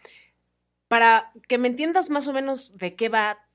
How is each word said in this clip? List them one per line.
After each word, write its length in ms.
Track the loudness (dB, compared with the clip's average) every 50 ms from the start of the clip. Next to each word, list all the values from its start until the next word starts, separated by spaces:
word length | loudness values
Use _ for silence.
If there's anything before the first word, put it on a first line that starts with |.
| _ -20 -20 -20 -20 _ _ _ _ _ _ _ _ _ _ _ _
Para 460 | _ 2 4 6 6 6 6 2 -2 -12 -20 _ _
que 100 | -2 -2
me 80 | 0
entiendas 420 | -2 -2 -2 -4 -2 0 -2 -2 0
más 200 | -4 -4 -4 -4
o 40 | -4
menos 460 | -4 -4 -4 -6 -6 -8 -12 -12 -10
de 160 | -10 -10 -6
qué 140 | -6 -6 -2
va 360 | 0 0 -2 -2 -4 -8 _ _ _